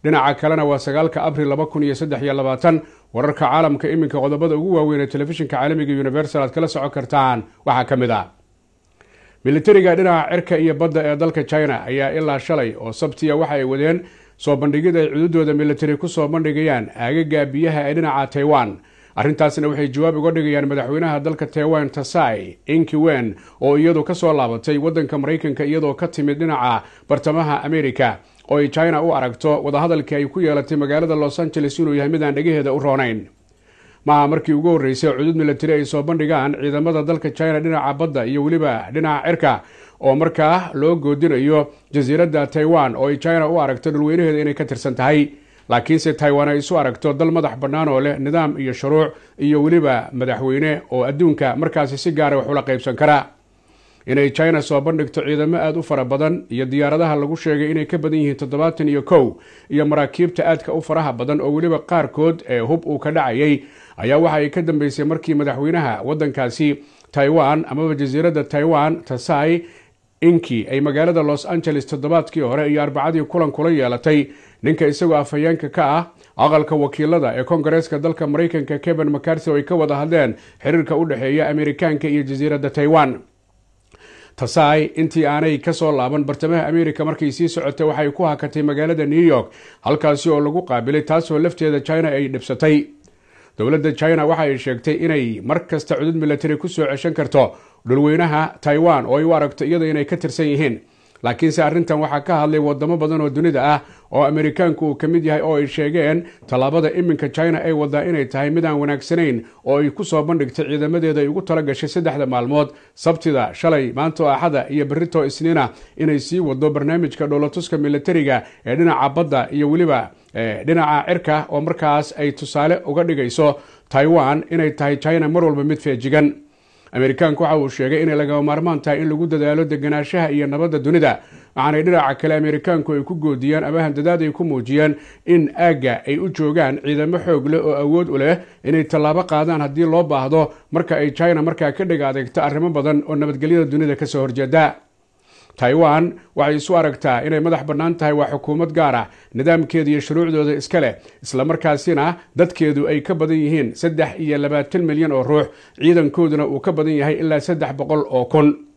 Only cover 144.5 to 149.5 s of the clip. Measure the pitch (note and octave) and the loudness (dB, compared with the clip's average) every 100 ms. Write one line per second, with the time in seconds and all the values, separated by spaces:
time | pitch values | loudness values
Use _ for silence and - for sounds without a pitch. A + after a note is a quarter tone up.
144.5 | D#3 D3+ - _ _ _ _ _ _ _ | 2 2 0 _ _ _ _ _ _ _
145.5 | - B2 D3 E3 D3+ E3+ - - - D3 | -2 2 4 4 4 0 -4 -12 -2 0
146.5 | D3+ D3 F3 D#3 C3+ D3 B2 D3 D#3 E3 | 0 0 2 2 0 -2 0 0 -2 0
147.5 | E3 D3 D3 E3 E3 D3+ D3 C#3+ C#3+ - | -2 -2 -2 -2 0 0 0 0 -2 -4
148.5 | D3+ E3 D#3 D3+ B2 A2 - - A#2 C#3+ | -2 -2 2 2 2 -4 -12 -12 0 2